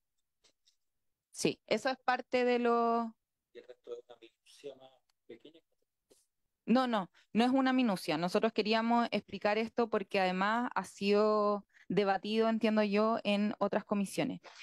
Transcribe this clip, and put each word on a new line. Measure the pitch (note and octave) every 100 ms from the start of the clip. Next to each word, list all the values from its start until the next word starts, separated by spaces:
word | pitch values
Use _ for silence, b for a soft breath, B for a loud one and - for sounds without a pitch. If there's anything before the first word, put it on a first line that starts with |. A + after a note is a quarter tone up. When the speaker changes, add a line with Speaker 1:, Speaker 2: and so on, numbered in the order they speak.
| _ _ _ _ _ _ _ _ _ _ _ _ _
Speaker 1:
Sí, | - - - -
eso | A3 C4
es | C4
parte | - B3+ - B3+ B3
de | A#3+
lo | A#3+ A#3 A#3 A#3 A#3 - _ _ _
Speaker 2:
¿Y | -
el | -
resto | - -
es | A#2+ -
una | A#2+
minucia | A2+ _ _ - C#3+ C3
más | C3 C3 _ _ _
pequeña? | A#2 D3 E3 _ _ _ _ _ _ _ _ _ _ -
Speaker 1:
No, | A#3+ B3+
no, | A3 F3 b b
no | G#3
es | B3
una | C4+ C4
minucia. | B3+ A#3+ F3+ - D#3
Nosotros | F3 G#3 A3
queríamos | - G3+ A3 A3+ A#3 A#3
explicar | G#3 - G3 G#3 G#3+
esto | A3+ - A3+
porque | G#3+ G3 G3+
además | F#3 F3+ G3 A#3 B3
ha | - F#3
sido | - G3 G3+ G#3+ G#3+ G#3 G#3 - b b
debatido, | F#3 G3 F#3+ G#3 A3 A3
entiendo | A3 A3 G#3+
yo, | G#3+ G3+ A3 A#3
en | - G3+ G#3 -
otras | G3+ G#3 -
comisiones. | G3+ G3 - D3+ F3 B B